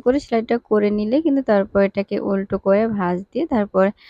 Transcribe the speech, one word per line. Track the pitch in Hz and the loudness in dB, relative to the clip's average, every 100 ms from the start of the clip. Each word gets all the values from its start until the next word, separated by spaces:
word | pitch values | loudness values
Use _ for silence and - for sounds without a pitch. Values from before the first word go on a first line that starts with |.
করে | 247 277 | 0 -2
সেলাইটা | - 233 226 233 | 0 -2 0 -4
করে | - 214 208 | 0 0 2
নিলে | 208 214 269 | 0 0 0
কিন্তু | 320 277 | 0 0
তারপর | 262 202 202 202 | 2 0 2 2
এটাকে | 196 202 196 202 | 0 0 -4 -4
উল্টো | - 196 190 190 | -2 -4 -2 -2
করে | - 196 226 | 2 2 2
ভাঁজ | 208 180 180 | -2 -2 -4
দিয়ে | 202 233 320 | -4 -6 -2
তারপর | 247 202 185 196 - - | -2 -2 0 0 -2 -14